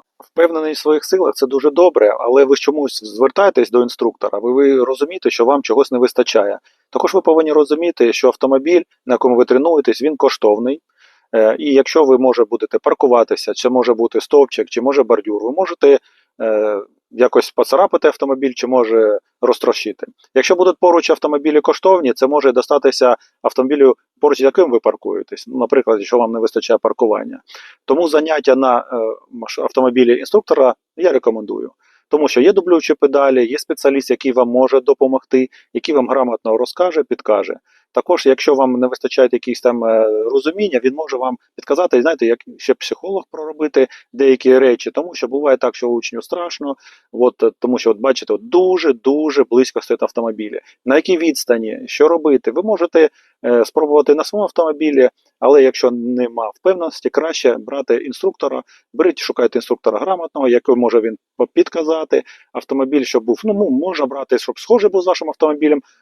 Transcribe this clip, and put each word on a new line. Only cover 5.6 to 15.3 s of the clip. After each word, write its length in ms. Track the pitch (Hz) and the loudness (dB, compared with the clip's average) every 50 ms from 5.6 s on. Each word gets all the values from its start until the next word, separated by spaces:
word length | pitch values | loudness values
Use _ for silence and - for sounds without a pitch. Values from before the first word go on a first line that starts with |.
чогось 300 | - - 110 131 139 - | 0 0 0 0 0 0
не 80 | 131 120 | 0 0
вистачає. 600 | 127 120 - - 120 - - 110 98 101 98 - _ _ _ _ _ _ | 0 0 0 -2 -2 0 0 0 0 0 -4 -8 _ _ _ _ _ _
Також 240 | - 127 - 165 - | -6 -4 -4 -2 0
ви 80 | 185 | 0
повинні 300 | - 170 160 160 160 156 | 2 2 2 2 2 2
розуміти, 600 | 147 151 147 139 151 156 170 170 - - 123 117 107 | 2 2 2 2 0 -2 -2 -2 0 2 0 0 2
що 140 | - - | 2 0
автомобіль, 540 | 127 - - - 135 135 135 139 160 180 170 170 - _ _ _ | 0 0 0 0 0 0 0 2 2 2 0 0 -2 _ _ _
на 80 | 127 123 | -4 -2
якому 220 | 110 - 127 123 | 0 2 2 2
ви 100 | 117 123 | 2 2
тренуєтесь, 560 | - 123 127 143 170 165 151 - - 110 - | 4 2 2 2 2 2 2 0 0 -2 -2
він 160 | 127 156 151 | -2 -4 -2
коштовний. 640 | - - 123 - - - 107 104 110 120 127 143 165 _ _ _ _ _ _ _ _ _ _ - | 0 0 0 0 0 0 0 2 0 -2 -4 -6 -8 _ _ _ _ _ _ _ _ _ _ 0
Е, 200 | 113 110 110 120 - | 2 2 2 0 0
і 140 | 156 147 135 | -2 2 2
якщо 300 | 135 139 - - 160 151 | 2 2 2 2 2 4
ви, 140 | 131 131 | 4 4
може, 280 | 123 131 127 117 120 117 | 4 4 2 2 2 0
будете 340 | - 117 113 110 - - 110 | -2 -2 -4 -4 -4 -6 -4
паркуватися, 720 | - 147 - - - 127 120 120 113 - 104 - - 104 101 | -2 -2 0 2 2 2 4 2 2 0 -2 -4 -4 -8 -6
чи 160 | - - 127 | -4 -2 -2
може 240 | 127 127 117 120 117 | 0 0 0 0 0
бути 280 | 110 117 113 - 110 | 0 -2 -2 -2 -4
стовпчик, 480 | - - 147 143 139 - - - 107 - | -2 2 2 4 4 2 0 -6 -8 -6
чи 120 | - 117 | -6 -4
може 220 | 120 135 139 143 123 | -4 0 0 0 2
бордюр, 400 | 110 117 104 - 107 | 2 0 0 0 -4